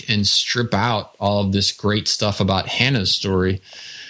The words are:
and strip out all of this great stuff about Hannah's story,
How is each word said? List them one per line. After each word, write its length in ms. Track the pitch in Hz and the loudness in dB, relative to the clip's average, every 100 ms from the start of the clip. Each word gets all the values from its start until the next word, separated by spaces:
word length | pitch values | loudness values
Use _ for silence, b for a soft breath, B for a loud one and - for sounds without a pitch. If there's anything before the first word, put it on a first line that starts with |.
| - | -2
and 200 | 107 101 | 0 2
strip 480 | - - 123 117 | 0 0 -2 0
out 400 | 98 117 110 - - | 0 2 0 -4 -2
all 240 | 101 101 | 0 2
of 100 | 98 | 2
this 200 | 98 95 | 2 0
great 360 | - 101 107 - | -2 -2 0 -2
stuff 320 | - 107 101 | 0 0 0
about 280 | 98 95 - | 2 0 0
Hannah's 460 | - 123 131 90 | 0 2 2 0
story, 480 | - 101 95 92 95 B B B B | -2 0 2 2 0 B B B B